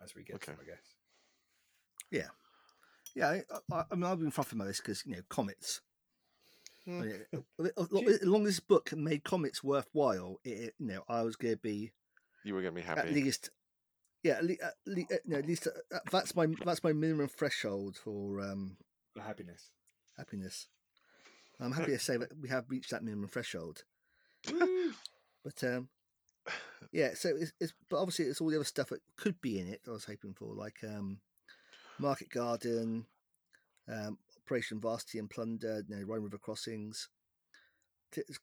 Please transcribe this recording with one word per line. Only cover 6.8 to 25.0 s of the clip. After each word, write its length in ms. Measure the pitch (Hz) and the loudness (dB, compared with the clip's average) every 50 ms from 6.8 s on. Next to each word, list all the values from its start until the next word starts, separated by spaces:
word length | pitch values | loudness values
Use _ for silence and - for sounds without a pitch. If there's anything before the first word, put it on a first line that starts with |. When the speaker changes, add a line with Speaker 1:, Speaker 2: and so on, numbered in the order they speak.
| - | -12
Speaker 2:
Hmm. 160 | 180 175 175 | -8 -6 -4
Speaker 3:
I 40 | 139 | -4
mean, 200 | 107 101 95 110 - - | -4 -6 -8 -10 -10 -10
a, 40 | |
a, 280 | 135 - _ _ - 165 185 - 196 170 | -10 -10 _ _ -2 -2 0 0 0 0
a, 40 | |
Speaker 1:
Do 140 | - 196 196 | 2 4 6
you 80 | 240 240 | 8 8
Speaker 3:
as 120 | 226 - - | 8 8 8
long 180 | 175 196 214 208 | 6 6 8 6
as 40 | 208 | 6
this 100 | 180 170 | 2 2
book 360 | - - 196 160 - - 147 | 6 8 8 8 8 4 -2
made 280 | 156 147 165 156 147 - | 0 2 2 2 2 0
Comets 400 | - 190 180 151 131 - - - | 2 2 2 2 0 -2 -2 2
worthwhile, 760 | 135 139 139 - - - 151 143 123 98 92 90 92 95 - - | 4 4 4 2 2 4 6 6 6 6 2 0 -6 -8 -8 -6
it, 60 | 127 | -6
it, 260 | 110 101 117 113 - | -6 -4 -6 -6 -6
you 80 | - 147 | -4 -4
know, 180 | 110 95 95 - - | -4 -4 -4 -2 0
I 140 | 117 117 117 | 2 2 2
was 120 | 117 110 | 2 0
gonna 200 | - 120 117 110 | 0 2 2 2
be 360 | - - 110 104 104 110 113 - _ _ _ _ _ _ _ _ _ - | 2 0 -2 -2 -2 -4 -6 -10 _ _ _ _ _ _ _ _ _ -4
Speaker 2:
You 100 | 104 98 | -2 0
were 80 | 95 | 0
gonna 120 | 92 90 82 | 0 0 -2
be 80 | 87 | -2
Speaker 3:
at 160 | 85 87 80 | -2 0 0
Speaker 2:
happy. 140 | - - - | 2 2 4
Speaker 3:
least, 380 | 143 147 135 139 127 - - - - _ _ _ _ _ _ _ _ _ _ _ _ _ - | 4 4 4 4 2 0 -2 -8 -16 _ _ _ _ _ _ _ _ _ _ _ _ _ 4
yeah, 100 | 165 131 | 4 4
at 100 | - 165 | 4 4
le-, 80 | 175 180 - | 2 2 0
at 120 | 185 160 - - - | -2 -6 -6 -8 -8
le-, 160 | 190 196 180 170 - | -4 -4 -2 -2 0
uh, 40 | 196 165 - | -2 -2 0
no, 120 | - 156 | 0 0
at 100 | 143 143 | 0 2
least, 180 | 160 170 160 - | 2 0 0 0
uh, 280 | 160 - 165 - - 185 | -4 -6 -6 -6 -6 -6
uh, 40 | - - - | -6 -2 2
that's 240 | - - - - - | 2 2 2 2 4
my, 100 | 180 160 160 160 - - | 4 4 4 4 2 0
that's 200 | 175 170 - - | 0 0 2 4
my 100 | 165 151 | 4 4
minimum 340 | 151 156 160 160 151 143 | 4 4 4 4 2 2
threshold 720 | 135 - - 156 139 - - - 107 98 98 98 98 95 | 0 0 0 0 0 0 0 0 0 0 -2 -2 -4 -6
for, 420 | - - 113 104 101 101 101 98 101 | -8 -8 -6 -4 -4 -2 -2 -2 -2
um, 380 | 98 98 98 98 98 95 95 - - _ _ _ _ _ - | -2 -4 -4 -4 -6 -6 -8 -12 -18 _ _ _ _ _ -14
Speaker 1:
For 60 | 107 | -10
happiness. 500 | 104 107 104 - 92 87 85 - - - _ _ _ _ _ _ _ _ _ | -8 -8 -8 -8 -10 -14 -14 -18 -20 -20 _ _ _ _ _ _ _ _ _
Speaker 3:
happiness. 500 | - - - 110 98 92 92 - - - - _ _ _ _ _ _ _ _ _ - - - - - - - _ - | -16 -12 -10 -8 -6 -6 -6 -8 -10 -12 -14 _ _ _ _ _ _ _ _ _ -20 -20 -20 -20 -20 -20 -20 _ -6
I'm 120 | 123 120 | -4 -2
happy 200 | 135 160 165 147 | -2 0 2 2
to 80 | 135 110 | 2 2
say 180 | - - 127 | 2 2 0
that 200 | 117 120 - 143 156 | 0 0 -4 -8 -8
we 100 | 139 123 | -4 -2
have 200 | 131 127 131 135 | -2 -2 -2 -2
reached 220 | 135 127 - - | -4 -4 -4 -4
that 120 | 127 - 110 | -4 -4 -4
minimum 260 | 113 104 104 101 92 | -4 -4 -4 -4 -4
threshold. 540 | - 123 117 - - 87 82 82 73 - - _ _ _ _ _ _ _ _ _ _ _ - - | -4 -4 -4 -4 -6 -6 -6 -8 -10 -12 -16 _ _ _ _ _ _ _ _ _ _ _ -8 -2
Speaker 1:
Woo! 420 | 302 349 359 370 370 370 349 302 220 - | 2 4 4 4 4 4 2 0 -2 -6